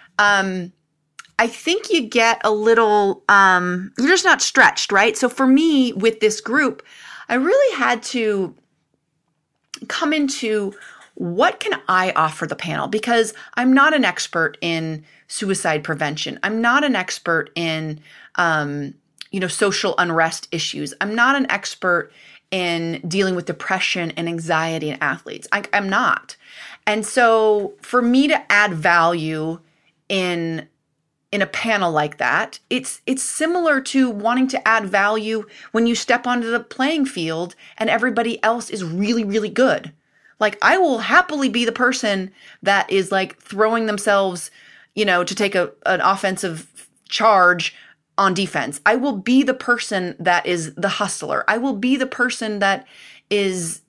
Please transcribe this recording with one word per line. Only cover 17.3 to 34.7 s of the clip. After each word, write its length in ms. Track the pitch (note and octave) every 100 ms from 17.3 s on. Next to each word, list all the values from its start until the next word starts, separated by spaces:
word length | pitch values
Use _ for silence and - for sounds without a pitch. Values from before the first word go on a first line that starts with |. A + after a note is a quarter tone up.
| D#3+ D#3 E3+
in, 440 | E3 D#3+ D#3 D3+ - - - -
um, 580 | E3+ D#3 D3 C#3+ C#3+ - _ _ -
you 100 | G3
know, 60 | F3+
social 480 | - G3+ F#3+ G3 -
unrest 500 | F3 E3 D#3+ - -
issues. 420 | E3 - C#3+ D3 -
I'm 140 | G3+ A3+
not 200 | B3 C#4
an 140 | C4
expert 600 | G3 - - F#3 F3 - - - - _
in 500 | F#3+ F3 E3+ E3 E3 E3+
dealing 300 | F#3+ F#3+ F3+
with 100 | E3+
depression 640 | E3 - F#3 - F#3 D#3+
and 180 | - E3+
anxiety 640 | E3 D#3+ D#3+ E3 D#3+ D#3
in 60 | -
athletes. 440 | D3 E3 - - -
I, 120 | G3+ G3+
I'm 160 | G3+ G3
not. 480 | G3+ G#3+ - - - - - - - -
And 180 | G#3+ G#3+
so 680 | C4 A#3 A3 A3 G#3 G3+ -
for 200 | - B3+
me 280 | A#3+ B3+ D4
to 220 | D#4 -
add 220 | G3+ G#3
value 840 | E3 E3+ E3+ E3 E3+ D#3 D#3 D#3+ E3 _ _ _ _ -
in, 640 | G3 F3+ E3+ E3 E3 - _ _ _ _ _ _
in 80 | G3+
a 60 | F#3+
panel 440 | - A#3 G#3 F3
like 260 | D3+ D3+ -
that, 400 | B2 D#3 A#3+ - _
it's, 320 | B3+ C4 - -
it's 180 | C4
similar 580 | - - D#4+ F4 E4 C#4
to 280 | C4 C4+ B3+
wanting 380 | G3+ A3 B3 C4
to 200 | C4+
add 180 | A3